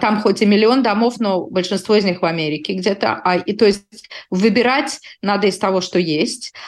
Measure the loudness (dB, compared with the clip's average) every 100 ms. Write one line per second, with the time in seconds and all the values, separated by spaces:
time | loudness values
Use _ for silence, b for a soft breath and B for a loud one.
0 | 0 2 2 2 4 4 4 4 2 2
1 | 0 0 -2 -2 -2 -4 -2 -4 2 2
2 | 2 -2 -2 -2 -4 -4 -6 -4 -2 -2
3 | -2 -2 0 0 -2 2 2 2 -6 -20
4 | -20 B B 0 2 2 2 0 -2 -8
5 | B B -4 0 0 0 0 0 0 -2
6 | 0 0 -2 -4 -14 B